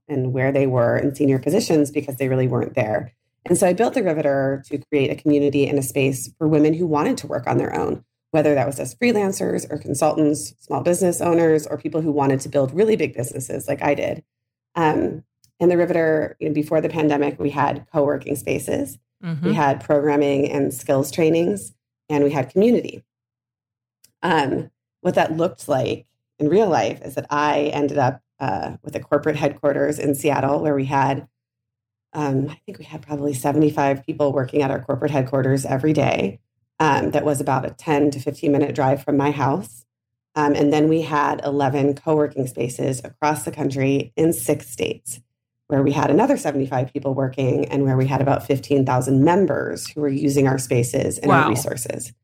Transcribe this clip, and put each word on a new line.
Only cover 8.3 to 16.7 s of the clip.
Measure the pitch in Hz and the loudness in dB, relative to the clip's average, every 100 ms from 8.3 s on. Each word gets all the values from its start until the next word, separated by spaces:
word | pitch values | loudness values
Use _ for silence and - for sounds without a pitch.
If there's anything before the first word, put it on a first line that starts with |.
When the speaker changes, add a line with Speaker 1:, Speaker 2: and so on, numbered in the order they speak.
Speaker 1:
whether | 156 151 | 2 4
that | 139 139 | 2 0
was | 139 | -4
as | 135 | -8
freelancers | - 240 208 196 196 180 180 - | -2 0 2 0 -2 -2 -4 -4
or | 147 | -8
consultants, | - 143 156 160 147 151 - - | -6 0 0 2 2 0 -6 -14
small | - 139 | -6 -2
business | 175 175 180 175 | 0 2 2 0
owners, | 175 170 165 156 147 | 2 4 4 2 0
or | 143 | -6
people | 160 156 | -4 -4
who | 156 | -2
wanted | 143 139 131 | 0 2 0
to | 127 | 0
build | 143 131 | 0 0
really | 156 220 | 2 2
big | 214 143 | 2 0
businesses | - 127 - 131 - - | -4 -8 -8 -8 -8 -6
like | 139 | -2
I | 147 | 0
did. | 143 - 160 - _ _ _ _ 170 | 0 -2 -6 -12 _ _ _ _ 0
Um, | 156 156 87 160 - _ _ - | 0 2 -2 -4 -14 _ _ 0
in | 180 | 2
the | 175 | 4
Riveter, | 170 170 160 156 - - | 2 2 2 2 -2 -6
you | 156 | -4
know, | |
before | 151 151 | -2 0